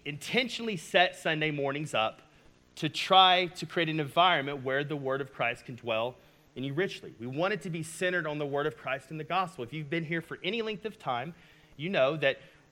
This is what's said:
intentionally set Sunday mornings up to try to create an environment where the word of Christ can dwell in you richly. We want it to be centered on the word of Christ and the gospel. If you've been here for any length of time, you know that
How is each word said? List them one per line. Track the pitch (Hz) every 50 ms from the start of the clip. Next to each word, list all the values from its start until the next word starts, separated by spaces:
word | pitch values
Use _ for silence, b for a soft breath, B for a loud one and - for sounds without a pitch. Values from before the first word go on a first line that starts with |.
| -
intentionally | 143 147 143 - - - 240 262 233 - - 233 226 202
set | 165 - - - 180 175 - -
Sunday | - - 175 156 156 151 156
mornings | 151 143 139 139 139 147 156 151 -
up | 110 110 104 - - - b b b b b b b _ _ _
to | - 160 151
try | - - - - 190 190 190 185 180 180 185 165 -
to | - 170
create | - - 180 165 160
an | 156 156
environment | 147 131 - 170 175 185 175 147 139 143 147 135 123
where | 131 131 139 147
the | 143 156
word | 143 135 131 135 139
of | 139 - -
Christ | - 123 117 120 - -
can | - 123
dwell | 107 117 117 110 110 117 127 127 b b b b b b b _
in | - 131
you | 139 139
richly. | 160 196 190 - - - 82 - 85
We | 117
want | 127 131 151 175 196 214
it | - -
to | 180
be | 160 165 156
centered | - - - 190 180 180 180 156
on | 156 151
the | 147 147
word | 139 139 143 147
of | 156 156
Christ | - - 131 135 139 - -
and | 160 156
the | 151
gospel. | - 170 190 185 170 - - 120
If | 113 151
you've | 160 151 139
been | 165 170 165
here | 147 170 165
for | 160 - 139 - 151
any | 180 220 233
length | 220 220 214 - -
of | 214 202
time, | - - 147 123 120 131 170 170 B B B B B B B B
you | - 147 185
know | 196 151 131 139 160
that | 151 143 135 - B B B B B B B